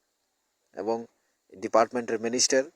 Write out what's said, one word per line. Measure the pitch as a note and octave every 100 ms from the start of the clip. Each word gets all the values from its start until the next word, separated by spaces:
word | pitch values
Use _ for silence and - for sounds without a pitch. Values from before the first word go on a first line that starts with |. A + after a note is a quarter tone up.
| _ _ _ _ _ _ _
এবং | - G2+ A#2 A#2 _ _ _ _ F#2+
ডিপার্টমেন্টের | G#2+ A2 A#2 B2 A#2 A2
মিনিস্টার, | A#2 B2+ - C3+ C3+